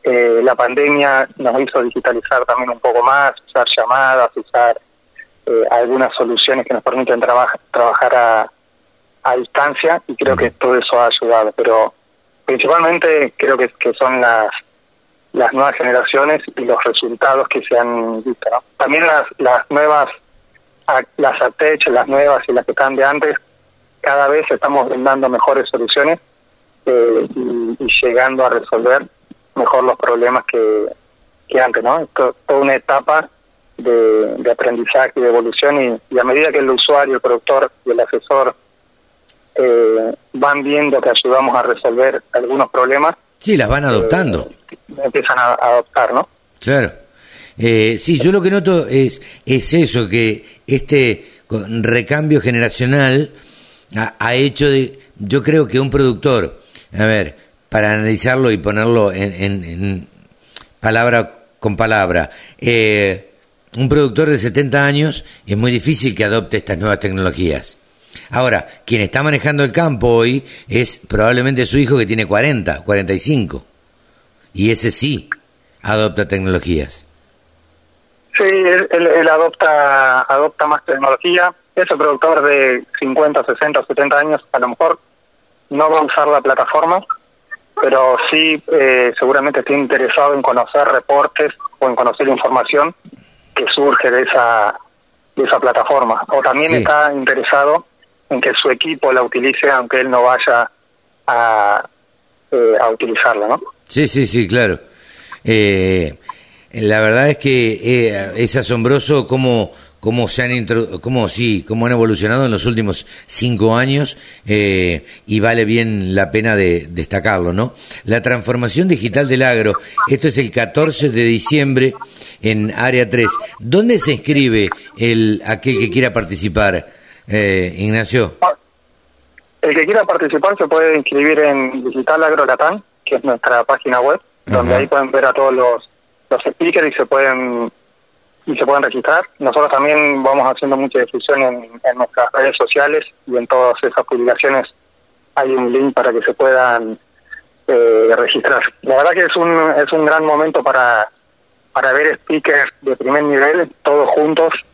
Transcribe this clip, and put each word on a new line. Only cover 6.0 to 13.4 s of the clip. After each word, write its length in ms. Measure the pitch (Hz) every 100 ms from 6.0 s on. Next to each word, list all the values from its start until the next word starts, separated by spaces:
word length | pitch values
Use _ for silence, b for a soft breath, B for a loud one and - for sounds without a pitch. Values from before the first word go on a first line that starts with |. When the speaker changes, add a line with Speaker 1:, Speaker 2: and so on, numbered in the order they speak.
| 131
Speaker 1:
soluciones 520 | - 120 113 - 131 -
que 80 |
nos 80 | 117
permiten 380 | 127 127 123 120
traba-, 380 | 117 123 123 - _
trabajar 440 | - 117 - 127
a, 360 | 123 120 110 110 _ _ _ _ _ _ _
a 140 | - 127
distancia, 640 | 120 - 143 135 160 170 -
y 80 | 127
creo 180 | 147
Speaker 2:
Ujú. 80 | 127
Speaker 1:
que 80 | 135
todo 240 | - 127 127
eso 220 | - 120
ha 80 | 120
ayudado, 440 | - 117 113 107
pero 400 | - 120 113 110 _ _ _ _ _ -
principalmente 880 | 127 135 165 165 170 165 156 131
creo 220 | -